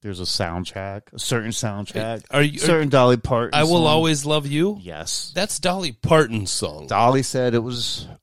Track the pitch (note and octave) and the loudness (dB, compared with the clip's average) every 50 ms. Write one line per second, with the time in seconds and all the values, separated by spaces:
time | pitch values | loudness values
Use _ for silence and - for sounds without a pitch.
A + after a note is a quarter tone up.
0 | - G#2 F#2+ F2+ F2+ - - - G2 E2+ E2+ F2+ F2+ - - G2 F#2+ G2 G2 G#2 | -10 -10 -8 -6 -6 -4 -2 -2 -2 -4 -4 -6 -6 -8 -8 -10 -10 -10 -10 -12
1 | - _ - - - - B2+ A#2 G#2+ A2+ G#2 - B2 A2 G2+ G2+ G2+ - - A2 | -14 _ -12 -10 -6 -4 -2 -2 -4 -4 -6 -4 -4 -4 -4 -6 -8 -8 -6 -6
2 | A2 A2+ A#2 G#2+ - - - C#3+ D3 D3+ D3 - - F3 E3 D#3+ D3+ C#3 C#3+ C3 | -6 -6 -6 -8 -8 -2 0 2 2 2 0 0 2 2 2 2 2 4 4 6
3 | B2 B2 B2 A#2 - - C3 A#2 A#2+ - - D3 D#3 E3 F3 F3 D#3+ D3+ D#3 D#3+ | 6 6 6 4 2 0 0 0 0 0 2 2 4 4 4 4 4 4 4 4
4 | E3 D#3+ D#3 C#3 C#3 D3 D3+ D3 C#3+ C#3 C#3+ D3+ F3 G3+ G#3 G3+ F3+ F3+ D#3+ D#2 | 4 2 0 0 0 0 -2 -2 -2 -2 0 0 0 0 -2 -4 -10 -12 -12 -10
5 | - - - - - - - E3+ G3+ - - - - F3 F3+ G3 F3+ C#3+ A2 - | -8 -6 -6 -6 -8 -8 -6 -6 -4 -4 -4 -2 -2 -2 -2 -2 -4 -6 -6 -4
6 | - - E3 D#3 D3 A2 A2+ A2 G2 - - - - D#2+ D2 D2+ D2 - G#2 G2+ | 0 4 4 4 4 4 0 -4 -4 -4 -4 -4 -4 -4 -6 -8 -6 -2 2 4
7 | A#2 B2 C3+ C3+ B2+ - - C3 B2+ B2 A#2 A#2+ A2+ B2+ B2 A#2+ A#2 - - - | 4 6 4 4 2 0 -2 -2 0 2 0 0 -2 -2 -6 -6 -6 -6 -6 -8
8 | - - - - | -10 -12 -16 -20